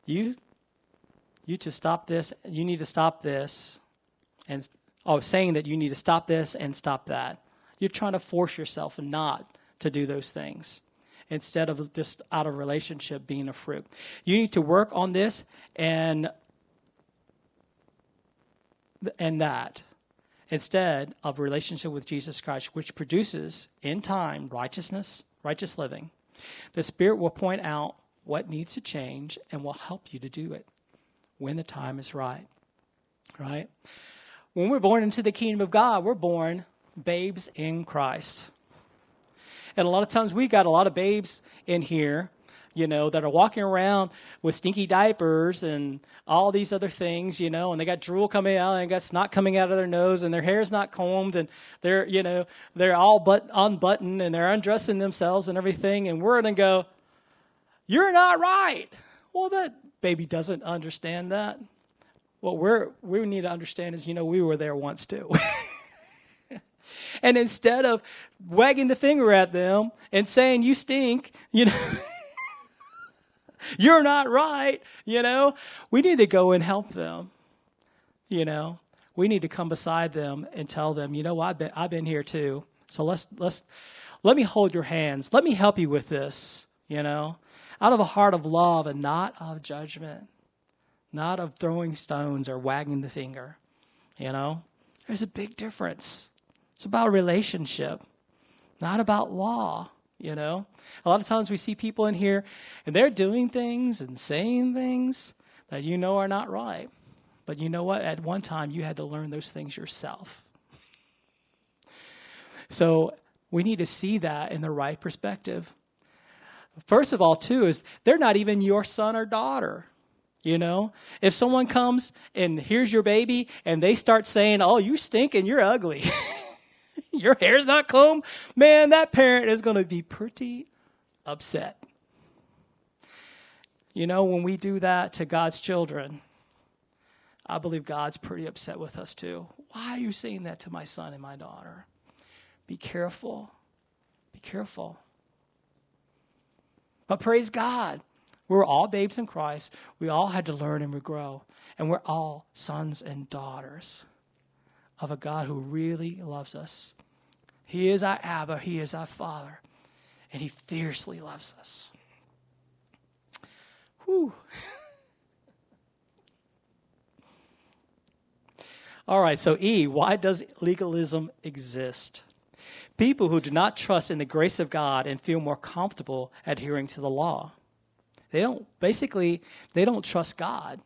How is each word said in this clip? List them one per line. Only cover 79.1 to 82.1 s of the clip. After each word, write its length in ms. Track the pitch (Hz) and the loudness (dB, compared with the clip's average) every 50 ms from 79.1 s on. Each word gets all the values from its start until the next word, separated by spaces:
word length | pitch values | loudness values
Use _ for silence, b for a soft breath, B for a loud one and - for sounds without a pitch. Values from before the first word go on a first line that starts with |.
| b | b
We 140 | - 180 214 | 2 2 4
need 140 | 220 196 | 4 2
to 60 | 156 160 | 0 -4
come 200 | - - 175 165 | -6 -4 -4 -4
beside 440 | 165 - - 170 165 165 170 165 | -4 -4 -2 -2 0 0 0 -2
them 360 | 147 156 147 143 139 143 156 294 | -2 -4 -6 -6 -6 -8 -10 -12
and 160 | - 185 151 139 | -10 -12 -10 -8
tell 260 | - 160 151 156 156 | -6 -4 -2 -2 -2
them, 200 | 151 143 139 147 | -4 -6 -6 -6
"You 80 | 147 | -4
know 120 | 151 170 175 | -4 -4 -2
what, 120 | 165 165 | -2 -2
I've 120 | 180 185 147 | -4 -4 -4
been, 120 | 156 156 - | -6 -8 -6
I've 140 | 156 170 175 | -6 -6 -4
been 160 | 170 165 160 | -4 -4 -4
here 180 | 160 | -2